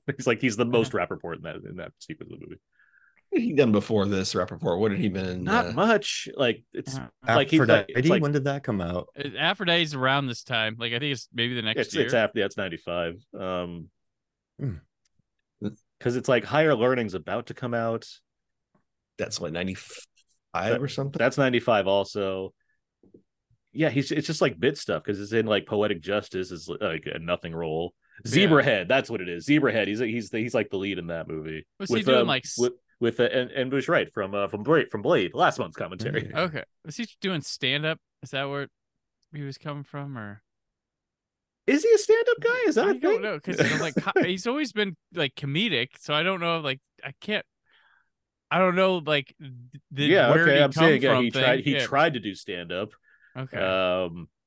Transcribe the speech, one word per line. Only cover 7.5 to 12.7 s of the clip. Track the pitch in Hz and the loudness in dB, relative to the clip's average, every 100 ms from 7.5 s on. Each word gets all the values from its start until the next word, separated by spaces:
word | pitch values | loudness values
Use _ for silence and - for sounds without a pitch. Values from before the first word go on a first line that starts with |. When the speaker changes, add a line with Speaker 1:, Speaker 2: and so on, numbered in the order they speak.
| 160 | 4
Speaker 1:
like, | 117 | 6
Speaker 4:
Aphrodite? | 110 98 120 | 6 4 0
Speaker 1:
it's | 147 | 2
like | - | 4
Speaker 4:
When | 147 | 2
did | 147 135 | 0 0
that | 139 | -4
come | 135 104 | -2 -2
out? | 87 90 - 139 | -2 -4 -6 -10
Speaker 2:
Uh, | 143 123 | -10 -2
Aphrodite's | 160 196 180 170 156 | -2 0 0 2 0
around | 143 131 139 135 | 0 2 2 0
this | 117 | -6
time. | - 120 110 113 | -4 -2 -2 -2
Like, | 117 | -4
I | 120 | -4
think | 147 | -4
it's | 127 - | -6 -6
maybe | 117 120 123 | -4 -2 -2
the | |
next | 110 110 | -2 -2
Speaker 1:
it's, | 110 - | -2 0
Speaker 2:
year. | 120 | 2
Speaker 1:
it's | |
after, | 123 107 113 | 2 2 0
yeah, | 98 | -2
it's | - | -4
ninety-five. | 95 | -6